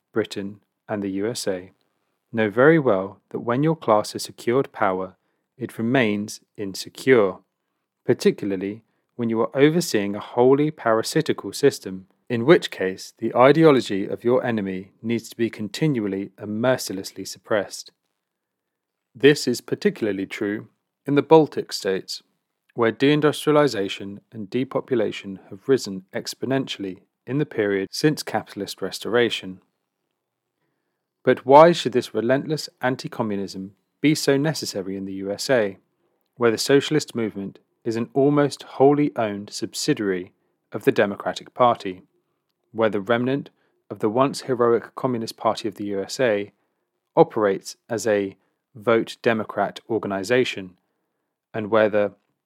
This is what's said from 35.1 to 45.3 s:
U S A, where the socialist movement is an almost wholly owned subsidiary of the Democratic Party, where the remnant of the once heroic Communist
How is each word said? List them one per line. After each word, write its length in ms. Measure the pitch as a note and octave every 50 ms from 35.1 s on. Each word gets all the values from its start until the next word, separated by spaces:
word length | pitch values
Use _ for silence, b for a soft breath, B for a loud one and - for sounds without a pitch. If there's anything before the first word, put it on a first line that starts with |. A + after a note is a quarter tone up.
| F#2+
U 180 | G2 G2 F#2+
S 160 | G2+ G2+ - -
A, 260 | C3+ A#2+ G#2+ G2 F#2 - _ _ _ _ _ _ _ _ _ _ _ -
where 120 | A#2+ A#2
the 80 | A2 G2+
socialist 560 | - - C#3 C#3 - - D#3 D3 - - -
movement 460 | A#2+ A2+ G2+ - G2+ G2 F#2+ - - _ _ _ _ -
is 120 | A#2+ A2
an 140 | A2+ A#2+ - -
almost 480 | C#3 C3+ C#3+ D3 D3 C#3+ C3+ - - -
wholly 480 | - - - C3+ C#3+ D3 C#3+ D3 C#3+ -
owned 360 | A#2+ A2+ G#2+ G2+ G2+ G#2 G#2
subsidiary 840 | - - A2+ G2+ - - - - C#3+ - G#2+ G2 F#2 F2+ F#2 - _ _ _ _ _ _ _ _
of 140 | - A2 -
the 60 | C#3
Democratic 640 | A2+ A#2 G#2+ G2+ G2 - - F#2 F2 - - - _
Party, 480 | - B2 A#2+ A2+ - - G2 F2+ F#2 - _ _ _ _ _ _ _ _ _ _ _ _ _
where 180 | - A2 A2+ G#2+
the 100 | G2+ G#2
remnant 520 | F#2+ A2 A#2 A#2 B2 B2+ C3+ C#3+ D3 - _ _ _ _ _ _ _ _
of 80 | G#2+ -
the 100 | - G#2+
once 320 | G#2+ B2+ C3+ C#3 - -
heroic 540 | - - C3 A2+ A#2+ A#2 A#2 G#2+ - - _
Communist 420 | - - C3 B2 A2+ A2+ G#2+